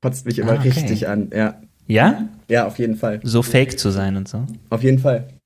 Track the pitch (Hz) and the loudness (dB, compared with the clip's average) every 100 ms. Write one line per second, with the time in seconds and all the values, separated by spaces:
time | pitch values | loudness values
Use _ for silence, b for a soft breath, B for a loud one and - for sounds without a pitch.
0 | 135 - - 113 110 113 131 127 139 107 | -4 -4 -4 -2 0 2 2 2 0 -2
1 | 104 104 101 107 107 - - _ - 110 | -2 -2 -4 -2 -2 -4 -20 _ 0 4
2 | 151 269 - - _ 117 104 - 117 110 | 4 2 -4 -10 _ 0 0 -2 -4 -2
3 | 117 107 120 113 123 127 131 - - 98 | -4 -4 0 0 2 2 0 0 -2 0
4 | 98 98 95 104 127 - - 113 131 131 | -2 -2 -6 -6 -8 -10 -6 0 2 4
5 | 139 120 - - | 4 0 -4 -16